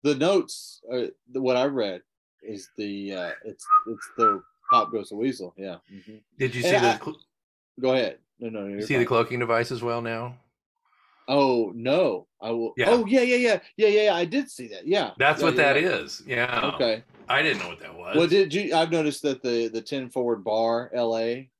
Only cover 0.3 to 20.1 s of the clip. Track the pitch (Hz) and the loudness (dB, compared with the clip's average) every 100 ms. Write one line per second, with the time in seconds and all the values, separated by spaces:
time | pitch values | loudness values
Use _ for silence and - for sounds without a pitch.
0.3 | 196 - - - - 110 127 117 - _ | 2 0 -12 -16 -20 -8 -4 -4 -8 _
1.3 | 131 127 123 139 135 104 92 _ _ _ | -2 0 2 2 0 -2 -4 _ _ _
2.3 | _ 107 101 - - 104 101 98 95 90 | _ -14 -14 -14 -10 -8 -6 -8 -8 -8
3.3 | - 110 107 - - - 110 - - 110 | -10 -14 -16 2 2 2 -10 -12 2 2
4.3 | 95 - _ - 120 92 113 95 104 131 | 2 -8 _ 2 2 2 -6 -8 -4 -4
5.3 | 127 90 95 98 82 _ 98 107 110 _ | -4 -12 -12 -12 -14 _ -20 -20 -20 _
6.3 | _ 131 120 170 196 165 151 - - _ | _ -4 -2 2 4 2 0 -6 -14 _
7.3 | _ _ _ _ - 127 131 107 - _ | _ _ _ _ -4 0 2 0 -6 _
8.3 | _ 117 110 101 101 107 135 120 120 117 | _ -12 -8 -8 -8 -2 0 4 2 2
9.3 | 120 117 117 117 123 120 117 117 113 123 | -2 0 0 0 -4 -4 -4 -6 -6 -8
10.3 | 123 _ _ _ _ _ _ _ _ - | -14 _ _ _ _ _ _ _ _ 0
11.3 | 139 139 123 107 113 120 156 165 92 - | 2 4 2 0 -4 0 2 2 0 -10
12.3 | _ 107 117 113 - 120 240 202 262 247 | _ -6 -4 -4 0 4 4 4 4 4
13.3 | 247 240 190 - - 214 208 214 170 175 | 4 4 2 -2 2 4 6 4 2 0
14.3 | 247 285 - 117 98 135 196 123 - 135 | -2 -6 -12 -14 -10 -2 0 0 2 2
15.3 | 151 - 180 143 139 175 113 - - - | 4 2 4 4 4 2 -2 -4 -14 -6
16.3 | 123 123 120 101 - 120 110 - - - | -2 0 0 -2 0 -2 -2 -8 -20 -2
17.3 | 135 156 107 87 82 80 - - 147 170 | 0 2 -2 -6 -12 -16 -14 -2 0 4
18.3 | 190 185 165 196 160 165 165 151 139 147 | 4 4 0 0 0 2 0 0 -2 -4
19.3 | 131 127 117 113 113 110 139 127 | -2 -2 -2 -2 -4 -6 -8 -6